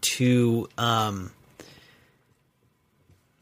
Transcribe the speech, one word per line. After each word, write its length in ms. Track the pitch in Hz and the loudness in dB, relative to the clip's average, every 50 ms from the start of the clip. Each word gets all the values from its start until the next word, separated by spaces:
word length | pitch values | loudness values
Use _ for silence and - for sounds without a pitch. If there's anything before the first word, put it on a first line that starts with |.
| - | -4
to, 640 | - - - 127 123 123 123 120 117 117 117 104 - - | -4 -2 0 2 4 4 4 4 2 2 0 -2 -6 -6
um, 560 | - 117 117 117 110 110 107 101 95 92 92 - - _ _ _ - - - - - - - - _ _ _ _ _ _ _ _ _ _ _ _ _ _ _ _ _ _ _ _ _ _ _ _ _ _ _ _ _ | -4 -2 0 0 0 0 -2 -4 -6 -10 -12 -14 -18 _ _ _ -20 -20 -20 -20 -20 -20 -20 -20 _ _ _ _ _ _ _ _ _ _ _ _ _ _ _ _ _ _ _ _ _ _ _ _ _ _ _ _ _